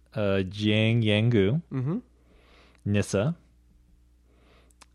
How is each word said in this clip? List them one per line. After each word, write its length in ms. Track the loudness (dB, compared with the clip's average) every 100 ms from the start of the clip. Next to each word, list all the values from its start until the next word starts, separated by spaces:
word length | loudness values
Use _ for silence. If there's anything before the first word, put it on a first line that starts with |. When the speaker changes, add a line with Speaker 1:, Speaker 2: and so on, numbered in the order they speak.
| _
Speaker 1:
uh, 280 | -4 0 0
Jiang 580 | -2 -2 0 2 2 2
Yangu. 600 | 2 2 2 2 2 0 -4
Speaker 2:
Mm-hmm. 260 | -8 -6 -6 -10 _ _ -20 _ -20 -20 _
Speaker 1:
Nissa. 500 | -2 -2 0 -2 -2 -4 _ _ _ _ _ _ _ _ _ _ _ _ _ _ -20